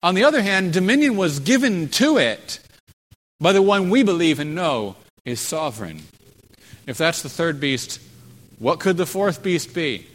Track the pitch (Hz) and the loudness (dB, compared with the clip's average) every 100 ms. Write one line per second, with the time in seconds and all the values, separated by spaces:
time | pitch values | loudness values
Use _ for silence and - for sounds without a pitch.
0 | 175 185 262 302 196 190 190 170 185 269 | 2 4 4 4 2 0 0 0 2 2
1 | 294 208 180 143 139 262 262 185 151 - | 2 2 0 -2 2 2 2 0 -2 0
2 | 277 294 123 104 - - - _ _ _ | 2 4 2 -2 -10 -16 -16 _ _ _
3 | _ _ _ _ 160 196 196 202 185 233 | _ _ _ _ 2 4 4 2 2 2
4 | 226 170 165 143 151 160 175 127 104 92 | 4 2 2 0 -4 -4 -2 -2 -4 -10
5 | - _ - 120 - 156 156 110 95 78 | -20 _ -10 -8 -6 -6 -6 -8 -12 -12
6 | 76 _ _ _ _ _ - - - 123 | -18 _ _ _ _ _ -20 -20 -14 -2
7 | 160 165 143 - 170 147 143 131 - - | -2 -2 -10 -4 -4 -2 -2 -4 -6 -14
8 | - - - - - - 113 165 190 180 | -18 -20 -20 -20 -20 -6 -2 0 0 0
9 | 175 190 202 175 190 170 - 170 156 104 | -2 -2 -2 -2 -2 -4 -4 -6 -4 -6
10 | - | -12